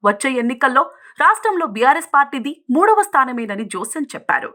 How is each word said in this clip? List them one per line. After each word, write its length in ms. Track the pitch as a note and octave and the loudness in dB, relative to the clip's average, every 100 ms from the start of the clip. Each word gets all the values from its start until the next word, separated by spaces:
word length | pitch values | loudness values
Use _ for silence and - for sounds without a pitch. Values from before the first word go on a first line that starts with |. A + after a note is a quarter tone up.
వచ్చే 260 | G3+ D4+ C4+ B3+ | 0 0 -2 -2
ఎన్నికల్లో 420 | A#3 A#3+ C4+ B3+ E4+ - - - | -2 0 0 2 -2 -6 -20 2
రాష్ట్రంలో 440 | E4 G#4+ A4+ F#4 D#4+ G#3 | 2 2 0 -2 -4 0
బీఆర్ఎస్ 360 | B3 D#4 D#4+ C#4+ | 2 2 2 0
పార్టీది 380 | C#4+ C#4 B3 D#4 - B3+ | 0 -2 -8 -10 -2 2
మూడవ 260 | G4+ G#4 G4 | 4 2 2
స్థానమేనని 560 | C#4+ C4 B3 A3 G3+ G#3+ | 0 0 -4 -6 -8 -8
జోసెన్ 340 | F#3+ A#3 D#4+ C#4+ | -8 -8 -8 -8
చెప్పారు. 380 | - - A3+ - | -8 -2 -2 -4